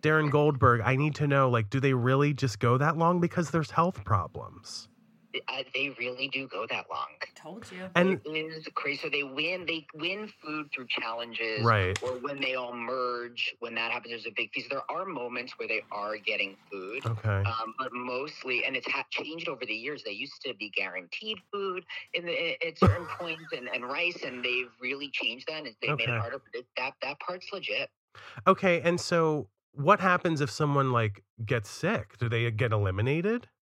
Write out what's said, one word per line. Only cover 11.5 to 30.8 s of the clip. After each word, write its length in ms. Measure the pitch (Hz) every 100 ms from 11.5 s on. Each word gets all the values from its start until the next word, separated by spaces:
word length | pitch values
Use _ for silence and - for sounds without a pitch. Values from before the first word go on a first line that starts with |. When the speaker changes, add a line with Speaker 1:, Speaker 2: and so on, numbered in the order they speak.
| 110
Speaker 1:
Right. 400 | 117 107 92 98
Speaker 2:
Or 100 | 123
when 280 | 127 131 139
they 140 | 131
all 180 | 127 123
merge, 840 | 120 117 127 123 123 120 120 - -
when 160 | 117
that 180 | 117 113
happens, 200 | 113 110
there's 120 | 117 113
a 40 |
big 160 | 104 117
feast. 160 | - -
There 100 | - -
are 140 | 151
moments 480 | 190 147 123 170 - -
where 100 | 110
they 140 | 110 -
are 240 | - 104 110
getting 400 | 107 110 101 95 _
food. 320 | 101 92 117
Speaker 1:
Okay. 240 | 113 110 107 98 98
Speaker 2:
Um, 280 | 110 113 -
but 140 | 131
mostly, 720 | 123 123 127 147 - 135 123
and 100 | 123 131
it's 140 | -
ha-, 140 | - -
changed 360 | - 147 160 165
over 200 | 135 127
the 80 |
years. 280 | 151 127 143
They 80 | 113
used 280 | 101 139 - 139
to 80 |
be 160 | 107 104
guaranteed 680 | - 92 90 - - 214 214 _
food 320 | 202 196 185 180 - -
in 100 | 165
the, 320 | 170 165 170 - 170
at 120 | 160
certain 280 | - 175 170
Speaker 1:
<laughs> 80 | -
Speaker 2:
points 320 | 175 160 160
and, 140 | 151 123
and 160 | 123
rice, 380 | 123 139 175 175
and 180 | 143 127
they've 280 | 123 123 123 _
really 300 | 127 139 143
changed 360 | - 131 120 131
that, 180 | 156 147
and 100 | 113
they've 80 | 120 147
made 100 | 117
it 40 |
Speaker 1:
Okay. 60 | 120
Speaker 2:
harder. 200 | 101 139
But 220 | _ 117
it, 60 | 123 -
that, 160 | 127 -
that 180 | 135 147
part's 280 | - 180 -
legit. 380 | 196 156 - 135 _ _ - - - 113
Speaker 1:
Okay, 340 | 185 190 170
and 180 | 143 175
so 500 | - 175 160 151 - _ _
what 280 | - 143 202
happens 400 | 190 180 180 160
if 100 | 143
someone, 420 | - 151 143